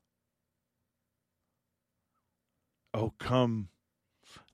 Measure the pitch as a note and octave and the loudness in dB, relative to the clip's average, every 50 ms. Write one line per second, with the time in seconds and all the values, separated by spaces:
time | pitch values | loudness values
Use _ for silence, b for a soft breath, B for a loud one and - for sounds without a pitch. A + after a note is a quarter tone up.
0 | _ _ _ _ _ _ _ _ _ _ _ _ _ _ _ _ _ _ _ _ | _ _ _ _ _ _ _ _ _ _ _ _ _ _ _ _ _ _ _ _
1 | _ _ _ _ _ _ _ _ _ _ _ _ _ _ _ _ _ _ _ _ | _ _ _ _ _ _ _ _ _ _ _ _ _ _ _ _ _ _ _ _
2 | _ _ _ _ _ _ _ _ _ _ _ _ _ _ _ _ _ _ - A2 | _ _ _ _ _ _ _ _ _ _ _ _ _ _ _ _ _ _ -4 -2
3 | A2+ A2 - - - - B2 B2+ B2 A#2 A#2 A2 G2+ F#2 - _ _ _ _ _ | -2 -2 -4 -6 -2 2 4 4 4 4 2 -2 -4 -8 -12 _ _ _ _ _
4 | _ _ _ b b b b b b b | _ _ _ b b b b b b b